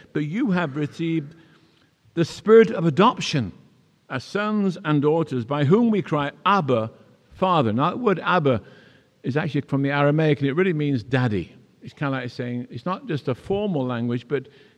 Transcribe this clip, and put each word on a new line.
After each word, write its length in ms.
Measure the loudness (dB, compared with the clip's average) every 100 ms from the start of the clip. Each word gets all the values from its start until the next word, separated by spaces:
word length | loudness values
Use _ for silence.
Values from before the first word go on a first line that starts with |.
| -8
but 120 | -6 -4
you 260 | -2 0
have 240 | 0 -2 -4
received 580 | -6 -4 -2 -2 -4 -14 -20 _ _ _ _ _ _
the 100 | -4
spirit 480 | -4 -2 6 8 6
of 140 | 2 0
adoption 640 | 4 2 2 -4 -4 -4 -10 -20 _ _ _ _
as 140 | -10
sons 540 | -6 -4 -2 0 -2 -2 -2
and 160 | 0
daughters, 420 | 2 0 -2 -4
by 220 | -4 0 4
whom 260 | 4 4
we 100 | 0
cry, 300 | 0 -4 -4 0 2
"Abba, 460 | 4 2 0 -2 -10 -20 _ _
Father." 420 | -4 2 2 2
Now, 160 | 2 0
that 100 | 0
word 200 | 0 0
Abba 380 | 0 2 2 0 -4 -18 -20 _ _ _
is 120 | -6 -4
actually 260 | -2 -4
from 200 | -2 -2
the 100 | 0
Aramaic, 480 | 2 2 4 2 2
and 80 | 0
it 60 |
really 180 | 0 0
means 320 | 0 -2 -2
daddy. 500 | -2 0 0 -2 -6 -14 -20 _
It's 120 | -20
kinda 180 | -8 -6
like 180 | -6 -8
saying, 380 | -10 -8 -8 -10
it's 160 | -10 -8
not 220 | -8 -6
just 200 | -6 -4
a 80 | -6
formal 500 | -4 -4 -2 -2 -4
language, 420 | -4 -4 -4 -4
but 200 | -6 -6 -18 -20